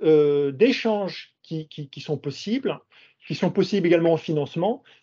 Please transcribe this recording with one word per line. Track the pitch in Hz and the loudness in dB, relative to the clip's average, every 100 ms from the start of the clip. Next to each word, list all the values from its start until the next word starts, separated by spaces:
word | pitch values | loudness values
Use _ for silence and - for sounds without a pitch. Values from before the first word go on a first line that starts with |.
euh, | 160 156 147 143 139 | 4 6 6 2 0
d'échanges | 135 247 - 226 208 185 - - _ | 2 2 2 -2 -2 -4 -10 -18 _
qui, | - 160 156 | -12 -10 -10
qui, | - 139 | -14 -14
qui | - | -12
sont | - 147 | -8 -6
possibles, | 143 135 202 254 247 - _ _ _ _ - | -6 -10 -6 -4 -4 -6 _ _ _ _ -10
qui | 151 | -2
sont | 180 | -2
possibles | 196 185 202 170 | 0 0 2 4
également | 170 165 | 4 4
en | 160 | 0
financement, | - 151 139 165 190 269 _ _ | 0 -4 -4 -2 -4 -4 _ _